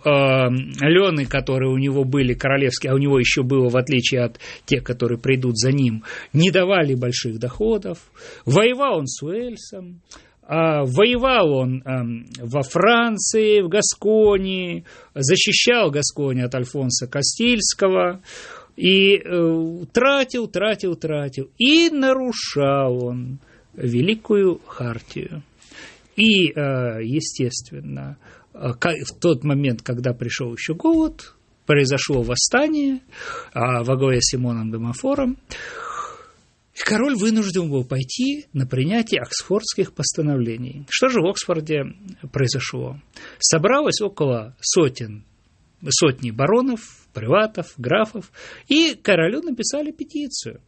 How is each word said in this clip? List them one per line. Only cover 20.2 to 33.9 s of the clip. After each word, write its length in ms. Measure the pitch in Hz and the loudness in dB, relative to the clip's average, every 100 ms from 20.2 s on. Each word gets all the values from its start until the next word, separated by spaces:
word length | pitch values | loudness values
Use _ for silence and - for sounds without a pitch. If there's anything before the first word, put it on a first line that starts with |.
| 262 247 220 | 0 -2 -4
тратил, 480 | 180 214 208 185 165 | -2 -2 -2 -4 -4
тратил. 520 | 160 147 143 139 - - | -4 -4 -4 -8 -8 0
И 320 | 254 320 339 | 4 6 4
нарушал 1160 | 294 262 262 254 - - 147 139 139 131 123 123 | 2 2 0 -2 -6 -4 0 2 2 0 0 -4
он 340 | 123 123 135 _ _ _ | -6 -8 -12 _ _ _
Великую 840 | - 123 120 175 220 - 208 190 160 - | -6 -2 2 2 0 0 2 2 0 -8
Хартию. 760 | - 120 113 - - - 156 - _ _ - - - _ - | -10 -8 -8 -12 -12 -12 -14 -16 _ _ -20 -20 -20 _ 2
И, 320 | 220 196 156 | 4 4 2
э, 480 | 151 139 131 123 113 | 0 -2 0 -2 -4
естественно, 1160 | 113 147 - - 123 - - 139 147 135 135 143 - - _ | -4 -4 -4 -4 -4 -4 -14 -16 -12 -12 -12 -16 -20 -20 _
э, 200 | - 131 - | -10 -8 -2
ка-, 160 | 175 156 135 | -2 -2 -8
в 120 | - | -2
тот 280 | 175 131 147 | 2 2 0
момент, 360 | 139 139 113 | 0 0 -2
когда 320 | - 123 123 | -6 -6 -4
пришел 400 | 123 120 - 120 | -4 -6 -6 -8
еще 220 | 117 - 151 | -8 -8 -2
голод, 580 | 320 330 311 - - _ _ _ - | 2 2 0 -4 -20 _ _ _ 2
произошло 560 | 147 131 139 - 131 | 4 4 0 0 -2
восстание, 800 | 113 123 - 247 302 302 277 262 - - - - - | -2 -2 0 2 2 0 -2 -2 -8 -18 -14 -14 -8
а, 280 | 120 123 123 | -2 0 0
во 120 | 117 | 0